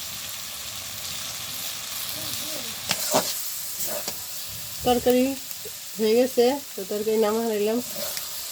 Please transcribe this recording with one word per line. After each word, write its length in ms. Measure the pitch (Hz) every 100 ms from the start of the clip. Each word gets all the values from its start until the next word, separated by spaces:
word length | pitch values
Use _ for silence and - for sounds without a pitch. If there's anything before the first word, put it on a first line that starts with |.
| - - - - - - - - - - - - - - - - - - - - - 311 320 - 302 302 226 - - - - - - - - - - - - - - - - - - - - -
তরকারি 520 | 254 240 247 254 262 262 - - - - - 190
হয়ে 180 | 220
গেছে, 440 | 233 254 247 240 277 -
তো 80 | - 185
তরকারি 280 | 208 220 220
নামা 240 | 208 220
হারাইলাম। 380 | 233 208 208 240 - - - - - - -